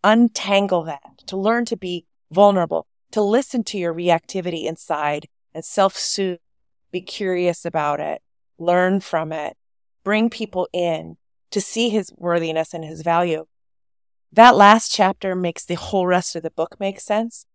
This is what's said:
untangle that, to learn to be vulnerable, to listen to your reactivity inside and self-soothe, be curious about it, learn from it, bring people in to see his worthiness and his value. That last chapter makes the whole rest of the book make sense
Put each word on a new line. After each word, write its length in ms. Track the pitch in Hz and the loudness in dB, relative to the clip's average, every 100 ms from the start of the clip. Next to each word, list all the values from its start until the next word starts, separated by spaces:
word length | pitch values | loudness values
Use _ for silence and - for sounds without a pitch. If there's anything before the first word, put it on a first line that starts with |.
untangle 800 | 202 226 240 - 196 196 202 180 | 4 6 4 2 0 0 2 -2
that, 380 | 160 143 - _ - | -4 -10 -16 _ -10
to 100 | 190 | -4
learn 300 | 202 240 233 | -2 -2 -2
to 100 | 220 | -6
be 300 | 185 175 - _ _ | -8 -8 -10 _ _
vulnerable, 540 | 170 202 196 165 160 - _ _ | 4 4 4 0 -4 -6 _ _
to 100 | 214 | -2
listen 440 | 202 233 - 247 | 2 0 0 -4
to 140 | 202 202 | -6 -4
your 140 | 170 | -4
reactivity 680 | 165 175 165 - 190 175 165 | -2 0 0 0 -8 -6 -6
inside 640 | 151 165 - 151 147 147 - _ _ | -6 -8 -6 -4 -2 -4 -8 _ _
and 100 | 160 | -12
self-soothe, 760 | - - 196 - - - 190 175 _ _ _ _ _ | -4 0 0 0 -4 -4 -4 -6 _ _ _ _ _
be 120 | 180 | -12
curious 600 | 185 - 190 180 175 165 | -10 -6 -4 0 0 -2
about 360 | 175 165 147 147 | -4 -2 -2 -2
it, 220 | 151 147 - _ _ - | -4 -8 -12 _ _ -6
learn 420 | 170 180 185 196 | 0 2 2 0
from 300 | - 165 160 | -2 -4 -4
it, 240 | 156 147 - _ _ _ _ | -8 -10 -12 _ _ _ _
bring 260 | 190 214 233 | -4 0 0
people 380 | - 214 185 180 | -2 -8 -6 -6
in 440 | 180 175 160 165 170 _ _ _ | -2 -2 -4 -8 -18 _ _ _
to 100 | 202 | -6
see 300 | - 226 233 | -4 -2 0
his 220 | 214 185 - | -2 -4 -6
worthiness 560 | 175 170 165 160 160 | -2 -2 0 -2 -4
and 120 | 165 | -8
his 180 | 156 160 | -12 -8
value. 440 | 160 170 175 156 160 _ _ _ _ _ _ _ _ | -2 0 0 -2 -6 _ _ _ _ _ _ _ _
That 240 | - 240 202 | 8 8 10
last 340 | 202 220 - | 8 8 2
chapter 420 | - 190 196 190 | 2 2 2 -4
makes 300 | 185 180 - | -2 -4 -6
the 100 | - | -6
whole 320 | 170 - 196 180 | -8 -4 -2 2
rest 280 | 180 - 165 | 0 0 -6
of 60 | |
the 80 | 165 | -6
book 260 | - 170 - | -4 -6 -4
make 200 | 196 196 | -8 -6
sense 460 | - 214 233 - - | -4 -4 -4 -10 -18